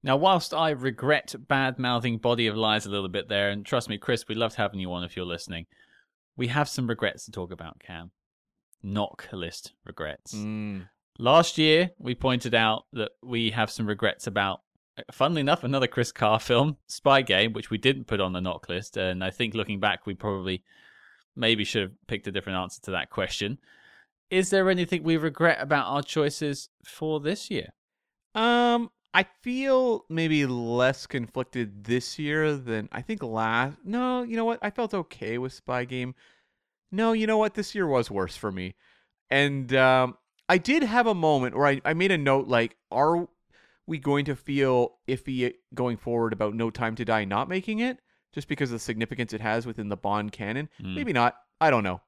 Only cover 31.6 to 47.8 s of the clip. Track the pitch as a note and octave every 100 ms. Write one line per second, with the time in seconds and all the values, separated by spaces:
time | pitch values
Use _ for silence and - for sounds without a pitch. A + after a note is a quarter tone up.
31.6 | A2 G2+ G#2 B2 - - D3+ D3+ D#3 C#3+
32.6 | B2 A2 G#2+ - C3 G#3+ B2+ A2 A2 A2+
33.6 | C3+ D3+ G#3+ A#3 B3+ B3+ A#3+ A3+ A3+ A#3
34.6 | G#3 - A3+ G3 D#3+ - G#2 A#2 B2+ -
35.6 | - B2 B2 B2+ B2 - _ _ _ _
36.6 | _ _ _ F#3+ A3+ A3+ A3 A3 G#3+ G#3+
37.6 | G3+ G#3 F3 C3 A#2 G2+ F2+ - G#2+ F#2+
38.6 | F#2 - _ _ _ _ _ C#3 C#3+ C#3
39.6 | B2+ C3 C3 C3 B2+ - _ _ - F#3
40.6 | - D#4 B3+ A#3 A#3 F#3 D#3+ C#3+ B2+ A#2
41.6 | C#3+ C#3 - D#3+ F#3+ F3 C#3 C3+ - A#2+
42.6 | A#2 _ _ A#2+ D3+ E3+ F3 _ _ _
43.6 | _ _ - D#3+ C#3+ C#3+ C#3+ C3 - C#3
44.6 | C3+ B2+ A#2+ _ - B2+ - B2+ B2 -
45.6 | _ B2 B2 A2+ - A#2 A2+ G#2+ G#2+ A2
46.6 | A2+ A2 A2+ A2+ A2+ A2 G2 G2+ - F#3
47.6 | F#3 A3